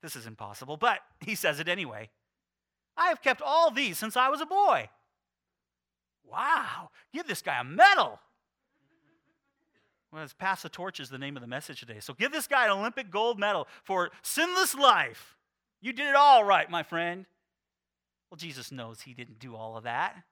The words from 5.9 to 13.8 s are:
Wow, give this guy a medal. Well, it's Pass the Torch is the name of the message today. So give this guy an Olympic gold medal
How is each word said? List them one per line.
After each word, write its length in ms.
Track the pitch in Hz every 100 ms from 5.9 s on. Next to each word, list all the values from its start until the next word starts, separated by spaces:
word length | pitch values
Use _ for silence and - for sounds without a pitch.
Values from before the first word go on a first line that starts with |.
| _ _ _
Wow, 640 | _ - 269 311 254 - 170 _ _
give 140 | 285 330
this 140 | 196
guy 180 | - 131
a 40 |
medal. 560 | 123 170 370 392 156 104 _ _ _ _ _ _ _ 330 _ _ _ _ _ _ _ _ _ _ _
Well, 120 | 156
it's 100 | 151
Pass 280 | - 185 190
the 80 | 165
Torch 300 | - 180 -
is 100 | 131
the 80 | 131
name 180 | 139
of 60 | 139
the 60 | 120
message 320 | 127 - 139
today. 200 | 117 110
So 140 | -
give 180 | 135 233
this 160 | 311 -
guy 180 | 277
an 60 | 233
Olympic 380 | 196 214 233 226
gold 300 | 185 226 226
medal 280 | 202 196 139 -